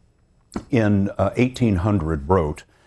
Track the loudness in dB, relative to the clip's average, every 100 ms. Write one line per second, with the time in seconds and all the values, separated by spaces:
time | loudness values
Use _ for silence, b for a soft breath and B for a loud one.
0 | _ _ _ _ _ -14 -2 0 2 2
1 | 0 -2 -4 0 -2 0 0 0 0 0
2 | 0 -4 2 2 2 -6 -14 b